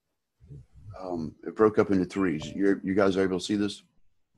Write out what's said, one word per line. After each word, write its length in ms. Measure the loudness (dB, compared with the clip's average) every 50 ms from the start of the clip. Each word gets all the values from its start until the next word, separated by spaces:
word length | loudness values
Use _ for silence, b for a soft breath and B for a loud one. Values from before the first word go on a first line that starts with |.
| _ _ _ _ _ _ _ _ -20 -20 -20 -20 -20 _ _ -20 -20 -18 -16 -12
um, 340 | -10 -8 -8 -6 -8 -8 -10 -12 -14
it 100 | -6 2
broke 220 | 6 6 6 6 4
up 120 | 2 2
into 140 | 2 0 0
threes. 480 | 0 -2 -2 0 0 -2 -4 -6 -8 -4
You're, 260 | 0 0 2 0 0 -2
you 100 | -2 0
guys 220 | 2 2 2 2
are 60 | 2
able 160 | 0 0 -2 -4
to 60 | -4
see 120 | -4 -2
this? 260 | -2 -2 -4 -6 -10 -18 _ _ _ _ _ _ _ _ _ _